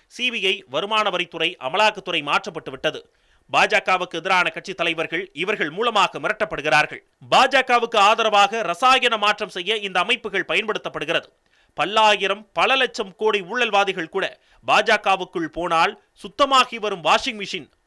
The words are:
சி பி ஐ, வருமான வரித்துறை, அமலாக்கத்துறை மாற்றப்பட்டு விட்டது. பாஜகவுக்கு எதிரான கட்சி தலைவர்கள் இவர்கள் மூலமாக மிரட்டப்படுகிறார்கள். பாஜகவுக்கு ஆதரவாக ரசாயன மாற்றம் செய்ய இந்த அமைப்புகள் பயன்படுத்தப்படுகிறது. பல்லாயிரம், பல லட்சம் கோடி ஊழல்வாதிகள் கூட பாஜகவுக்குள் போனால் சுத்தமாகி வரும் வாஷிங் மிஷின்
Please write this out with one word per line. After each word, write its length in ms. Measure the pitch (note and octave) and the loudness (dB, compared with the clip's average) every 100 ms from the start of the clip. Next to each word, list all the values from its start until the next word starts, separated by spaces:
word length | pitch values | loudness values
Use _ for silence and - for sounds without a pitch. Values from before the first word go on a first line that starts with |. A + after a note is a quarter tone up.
| _ | _
சி 180 | - B3 | -6 -6
பி 100 | A#3 F#3+ | -2 -2
ஐ, 100 | G3+ - | -2 -4
வருமான 400 | C3+ G3+ A3 G#3 | -6 -2 0 0
வரித்துறை, 400 | F#3 F3 E3 E3 F3 | -2 -4 -4 -4 -4
அமலாக்கத்துறை 600 | C3 F3 G#3+ G#3 F#3 E3+ | -6 0 0 0 -6 -6
மாற்றப்பட்டு 480 | D3 F3+ G3+ D#3 C#3+ | -2 -2 -4 -12 -12
விட்டது. 280 | C3 D#3 C#3 - _ _ _ _ | -6 -6 -6 -12 _ _ _ _
பாஜகவுக்கு 720 | C3+ G3+ G3+ G3 F#3 F3+ E3+ | 0 2 2 2 0 -2 -6
எதிரான 300 | E3+ F#3 E3+ | 0 2 0
கட்சி 240 | F3 E3 | -2 -8
தலைவர்கள் 500 | F3 E3+ E3 D#3 D#3+ G3 | -6 -4 -2 -4 -4 -6
இவர்கள் 360 | C#3 F3+ F#3+ E3+ | -6 -4 -2 -4
மூலமாக 500 | E3+ A#3+ G#3+ F3+ D3+ | -2 0 2 2 0
மிரட்டப்படுகிறார்கள். 840 | D#3 G#3 G#3+ D3+ C#3+ D3+ D3 C3 _ _ B2 | -4 -2 -4 -4 0 2 2 -4 _ _ 0
பாஜகவுக்கு 680 | E3+ C4 C4+ B3+ A#3+ A#3 A3+ | 4 4 4 2 2 2 2
ஆதரவாக 640 | G3+ A3+ A3 G3+ G3+ A3+ | 4 4 2 4 4 2
ரசாயன 560 | E3+ F3 B3+ B3+ A#3+ A3 | -4 0 4 4 4 0
மாற்றம் 320 | G#3 G#3 G#3 | 0 0 -4
செய்ய 280 | F#3+ F3+ A3 | -6 -4 -4
இந்த 220 | G3+ F#3 | -2 -2
அமைப்புகள் 480 | F#3 A#3+ A3 F#3 F3 | 0 -2 -2 -4 -2
பயன்படுத்தப்படுகிறது. 800 | E3+ G#3+ F#3 F3+ D3+ D3+ E3 - _ _ _ _ - | -2 -2 -4 -6 -8 -2 -2 -4 _ _ _ _ -4
பல்லாயிரம், 640 | D#3 G#3+ G#3+ G#3 F#3+ G3+ G#3 | -2 4 4 4 0 -4 -6
பல 220 | - G3 C4 | -2 2 2
லட்சம் 360 | B3 B3 G3+ - | 0 -4 -10 -4
கோடி 240 | G#3+ G#3 | -2 -2
ஊழல்வாதிகள் 680 | F3 A#3+ A#3 G3+ G3 F3 D#3+ | -4 -4 0 0 0 -2 -6
கூட 160 | F#3+ F3 - _ _ A#2 | -4 -6 -8 _ _ 0
பாஜகவுக்குள் 840 | F3+ G#3+ G#3+ G3+ F#3+ F3+ F#3 D#3 | 2 4 2 2 -2 -2 -8 -8
போனால் 420 | D#3+ F3 E3 F#3 A3 _ | -6 -2 2 2 -2 _
சுத்தமாகி 600 | _ G3+ - C#4 C4+ - A#3 | _ -8 -2 2 4 2 -2
வரும் 280 | G#3 F#3+ | -6 -2
வாஷிங் 360 | D3+ G#3+ C4 G#3+ | 0 0 0 -8
மிஷின் 280 | F#3+ F#3 C3 _ | -8 -10 -12 _